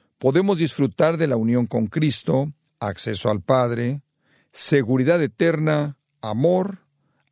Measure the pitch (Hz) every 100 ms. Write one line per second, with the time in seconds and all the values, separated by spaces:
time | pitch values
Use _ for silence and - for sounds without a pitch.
0 | _ _ 127 151 196 180 160 - 135 -
1 | 160 165 156 117 113 120 120 117 110 -
2 | 156 - - 135 151 - _ - 107 98
3 | 110 101 117 104 - 131 120 120 120 143
4 | - _ _ _ _ - - 147 110 131
5 | 127 175 139 - 165 156 156 151 147 139
6 | _ _ 110 107 160 185 196 190 _ _
7 | _ _ _